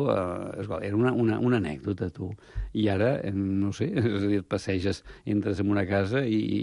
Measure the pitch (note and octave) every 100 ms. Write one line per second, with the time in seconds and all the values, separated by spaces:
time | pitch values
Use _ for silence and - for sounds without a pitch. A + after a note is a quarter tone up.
0 | C#3 G#2 F2+ F2+ G2 - G2+ F#2+ G2 G#2
1 | B2+ A#2+ A2+ A2 B2 A#2 E2+ D2 - G2
2 | F#2 - F#2 G#2 - - - A2 G#2 G2
3 | A#2 C#3+ - G2 G2 G2 G2+ - A2+ F#3
4 | A2+ G2+ G2+ G2+ F#2 G2+ - F#2+ G2 -
5 | - - - G#2 G#2 F#2+ G2+ G#2 F#2 G2
6 | G2 C3 C3 A2 A2+ G#2